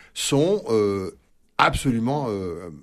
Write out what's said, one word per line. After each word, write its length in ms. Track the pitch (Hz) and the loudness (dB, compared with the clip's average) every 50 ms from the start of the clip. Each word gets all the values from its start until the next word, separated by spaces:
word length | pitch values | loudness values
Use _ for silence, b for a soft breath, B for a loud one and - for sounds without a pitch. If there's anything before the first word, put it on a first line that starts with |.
| b b b | b b b
sont, 480 | - - - 147 139 156 180 208 202 190 | -8 -4 0 2 2 4 2 2 0 0
euh, 440 | 127 113 107 104 101 98 98 92 87 - _ _ _ _ _ _ _ _ | 0 2 2 2 2 0 -2 -4 -8 -10 _ _ _ _ _ _ _ _
absolument, 680 | - 143 165 - - - 139 117 113 113 123 143 151 139 | 4 4 4 4 0 -2 0 0 0 0 -2 -2 -2 -2
euh, 420 | 117 104 98 92 90 82 85 92 87 76 71 | -4 -4 -4 -6 -6 -8 -10 -12 -14 -16 -16